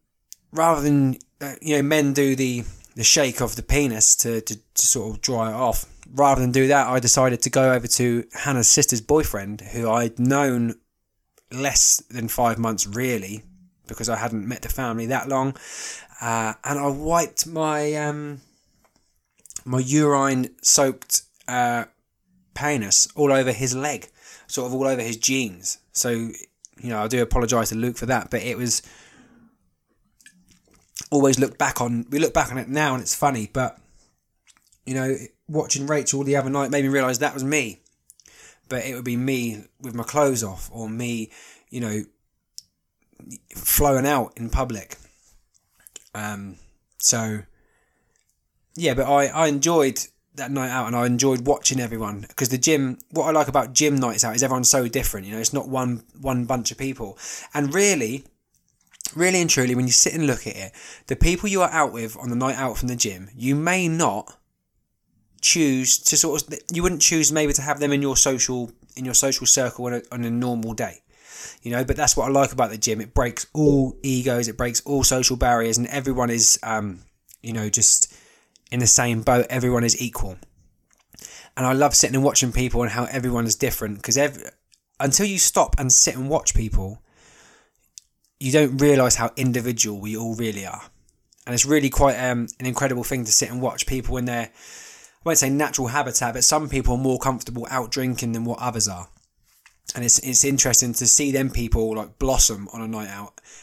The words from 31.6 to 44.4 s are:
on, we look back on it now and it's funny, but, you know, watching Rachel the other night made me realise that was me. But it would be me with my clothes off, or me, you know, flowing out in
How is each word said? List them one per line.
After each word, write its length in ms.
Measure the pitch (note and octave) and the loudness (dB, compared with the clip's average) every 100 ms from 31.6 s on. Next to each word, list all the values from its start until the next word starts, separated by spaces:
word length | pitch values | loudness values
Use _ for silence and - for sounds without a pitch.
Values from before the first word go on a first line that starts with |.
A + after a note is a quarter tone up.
| C#3 - | -2 0
on, 260 | A#2+ A#2 A#2 | -2 -2 -2
we 100 | D3 | 0
look 140 | D#3+ | 2
back 180 | E3 C#3 | 2 0
on 60 | B2+ | -4
it 100 | B2 | -4
now 260 | C#3+ D3+ | -2 0
and 80 | B2+ | -2
it's 140 | - - | -4 0
funny, 340 | C#3+ B2 G#2 | 0 0 -4
but, 260 | C3 B2 - _ _ _ _ _ _ _ _ _ _ - | -4 -4 -6 _ _ _ _ _ _ _ _ _ _ -8
you 100 | C3 | -4
know, 200 | C3 C3+ B2 _ - | -4 -4 -8 _ -6
watching 400 | D#3 D3 - C#3 | -6 -2 -4 -2
Rachel 360 | D3+ B2 C#3 | -2 0 -2
the 120 | C#3 C#3 | 0 0
other 140 | C3 | 0
night 220 | C#3 C3+ | -2 0
made 120 | C#3+ | 0
me 60 | C3+ | 2
realise 300 | C#3 B2+ B2 | 2 2 0
that 140 | C#3+ | -2
was 100 | C#3 | -2
me. 380 | C3+ D3+ A#2 - _ _ _ _ _ - - _ _ | 0 0 -2 -8 _ _ _ _ _ -20 -20 _ _
But 160 | B2+ A2+ | -8 -6
it 100 | B2 | -8
would 100 | B2 | -4
be 100 | A#2+ | -4
me 480 | B2+ C3 A#2+ G#2+ - _ | -2 -2 -4 -8 -16 _
with 160 | B2+ A#2 | -12 -10
my 80 | |
clothes 400 | A2+ D3 C#3+ B2 | -2 2 2 2
off, 260 | G#2+ F#2+ - | -4 -8 -12
or 160 | A2+ A2 | -10 -10
me, 420 | A2+ B2 A#2 A2 - - - _ | -6 -4 -4 -8 -14 -20 -20 _
you 100 | B2 | -8
know, 220 | A2+ G#2+ G#2+ _ _ _ _ - _ _ _ _ _ _ - - _ - | -4 -6 -8 _ _ _ _ -20 _ _ _ _ _ _ -20 -20 _ -10
flowing 500 | - - D3 C3 C#3 | -4 2 4 4 2
out 280 | C#3+ A2 | 0 -2
in 140 | - | -8